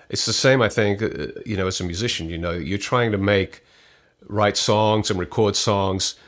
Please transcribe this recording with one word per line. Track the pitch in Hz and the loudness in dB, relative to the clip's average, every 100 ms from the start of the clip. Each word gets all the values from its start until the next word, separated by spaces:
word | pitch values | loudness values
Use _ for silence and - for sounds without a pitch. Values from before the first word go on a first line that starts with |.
| _ | _
It's | 101 - | -4 -2
the | |
same, | 110 135 131 | 2 4 4
I | 110 | 4
think, | - 104 101 | 2 0 0
uh, | 110 - 73 - - | -2 -4 -8 -10 -6
you | 101 | -2
know, | 95 | -2
as | 95 | -2
a | |
musician, | 90 85 117 - 82 | -6 -4 -4 -4 -6
you | 85 | -6
know, | 87 | -4
you're | 87 76 101 | -4 -4 -6
trying | - 123 117 | -2 0 0
to | 101 | 0
make, | 98 101 92 - _ _ _ _ _ _ - | 2 2 0 -6 _ _ _ _ _ _ -8
write | 104 104 101 | 0 2 2
songs | - 107 107 107 101 | 2 2 4 2 0
and | 95 | -2
record | 90 - 104 101 | -2 0 2 2
songs | - 101 95 95 - - | 2 2 0 0 -4 -6